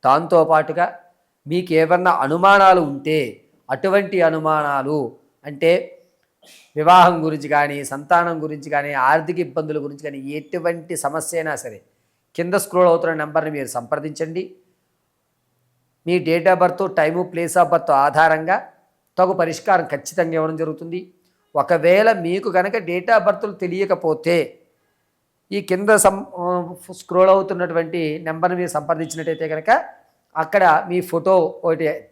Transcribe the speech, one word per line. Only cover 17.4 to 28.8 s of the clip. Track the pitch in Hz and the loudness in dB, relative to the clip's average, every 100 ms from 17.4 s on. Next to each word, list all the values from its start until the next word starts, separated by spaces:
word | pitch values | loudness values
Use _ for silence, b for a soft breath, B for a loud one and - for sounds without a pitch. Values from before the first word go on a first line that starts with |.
| 170 180 | -2 0
of | 175 | 2
birth | 170 - 139 143 | 2 2 2 2
ఆధారంగా | 143 160 156 160 202 - _ _ _ _ - | 4 4 4 0 -4 -4 _ _ _ _ 0
తగు | 185 | 0
పరిష్కారం | 185 165 160 - 185 156 | 2 -2 -2 0 0 0
ఖచ్చితంగా | 143 - 165 165 160 | -8 -8 -4 -2 0
ఇవ్వడం | 156 156 | -4 -4
జరుగుతుంది. | 160 156 165 175 180 _ _ _ _ | -6 -8 -10 -12 -12 _ _ _ _
ఒకవేళ | 147 135 170 160 190 220 214 165 | -4 0 2 4 4 4 2 -2
మీకు | 185 196 185 | -4 -2 -2
కనుక | 185 220 170 | 0 -4 -4
date | 175 180 226 | -6 2 2
of | 196 | 2
బర్త్లు | 196 220 | -2 -4
తెలియకపోతే | 185 180 180 196 185 165 156 165 170 135 - _ _ _ _ _ _ _ _ _ | -6 -6 -4 -2 0 0 -2 0 0 -2 -8 _ _ _ _ _ _ _ _ _
ఈ | 196 196 | -10 -4
కింద | 180 202 214 | -4 2 4
సం-, | 196 196 190 180 175 180 170 180 - 180 | 4 0 -10 -8 -4 -4 -6 -14 -20 -20
స్క్రోల్ | - 180 190 190 | -4 2 6 4
అవుతున్నటువంటి | 190 185 180 170 165 175 160 151 165 | 2 -6 -4 -4 -4 -4 -4 -6 -8
నెంబర్ని | 160 180 180 | -4 -2 -2
మీరు | 175 | -4
సంప్రదించినట్టయితే | 156 | -6